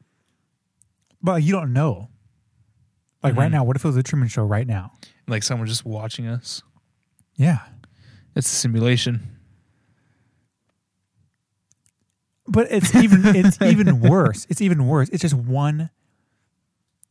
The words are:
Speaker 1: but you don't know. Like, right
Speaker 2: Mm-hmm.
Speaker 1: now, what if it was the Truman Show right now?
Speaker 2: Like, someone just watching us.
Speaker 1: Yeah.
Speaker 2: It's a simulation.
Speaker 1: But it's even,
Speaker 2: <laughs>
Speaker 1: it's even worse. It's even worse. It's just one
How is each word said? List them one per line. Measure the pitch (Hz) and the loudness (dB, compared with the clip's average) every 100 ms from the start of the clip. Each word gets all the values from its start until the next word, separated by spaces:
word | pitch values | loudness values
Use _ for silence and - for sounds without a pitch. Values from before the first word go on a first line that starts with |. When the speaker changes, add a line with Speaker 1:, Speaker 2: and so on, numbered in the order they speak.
| _ _ _ _ _ _ _ _ _ _ _ _ | _ _ _ _ _ _ _ _ _ _ _ _
Speaker 1:
but | 175 170 | -2 0
you | 151 | 0
don't | 196 143 | -2 -2
know. | 127 151 92 104 _ _ _ _ _ _ _ _ _ _ _ | 0 0 -2 -10 _ _ _ _ _ _ _ _ _ _ _
Like, | 143 123 | -2 0
right | |
Speaker 2:
Mm-hmm. | 127 | 0
Speaker 1:
now, | 151 | 0
what | 123 131 | 0 -2
if | |
it | 156 | -2
was | |
the | 127 | -2
Truman | 131 143 117 | -2 -2 -2
Show | - | -2
right | 107 104 123 | -2 -2 -4
now? | 101 98 - - _ - | -6 -8 -18 -20 _ -8
Speaker 2:
Like, | 110 | -6
someone | - 120 110 | -4 -6 -6
just | 113 | -8
watching | 113 107 113 - 113 | -8 -10 -10 -10 -8
us. | 120 - - - _ _ _ _ _ _ - | -8 -10 -16 -18 _ _ _ _ _ _ -2
Speaker 1:
Yeah. | 147 135 - - - _ - - _ | 0 0 -6 -20 -20 _ -20 -20 _
Speaker 2:
It's | 151 - | -6 -4
a | |
simulation. | - 120 113 120 120 123 120 - - _ _ _ _ _ _ _ _ _ _ _ _ _ _ _ _ _ _ _ _ _ _ _ _ _ _ _ _ _ _ - | -4 -2 0 0 0 -2 -6 -10 -18 _ _ _ _ _ _ _ _ _ _ _ _ _ _ _ _ _ _ _ _ _ _ _ _ _ _ _ _ _ _ -2
Speaker 1:
But | 214 240 | 0 0
it's | 214 - | 0 2
even, | 247 233 190 | 4 6 6
Speaker 2:
<laughs> | 208 | 6
Speaker 1:
it's | 185 190 - | 4 4 4
even | 190 208 180 131 | 4 4 4 4
worse. | 117 185 127 101 - | 4 4 2 -2 -6
It's | 165 | -2
even | 196 160 127 | 0 0 2
worse. | 151 135 | 0 0
It's | 180 | -2
just | 170 | -2
one | 139 120 131 147 151 160 - _ _ _ _ _ _ _ _ _ _ _ | -2 -2 -2 -2 -4 -8 -12 _ _ _ _ _ _ _ _ _ _ _